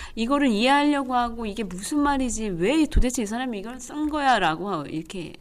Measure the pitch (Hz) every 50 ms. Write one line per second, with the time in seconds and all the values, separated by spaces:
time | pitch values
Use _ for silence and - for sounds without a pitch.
0 | - - - 220 226 233 285 285 285 262 214 202 233 262 277 285 294 294 294 277
1 | 262 247 254 247 240 240 233 233 226 214 196 233 220 180 180 180 208 - 311 294
2 | 285 285 285 269 262 240 214 220 220 208 180 160 175 214 294 320 302 - - -
3 | 208 254 247 269 226 196 220 240 262 254 226 196 185 233 254 254 - - 277 294
4 | 302 302 302 302 277 269 247 208 185 160 156 165 180 202 190 156 139 - - 160
5 | 170 - - 185 156 - - -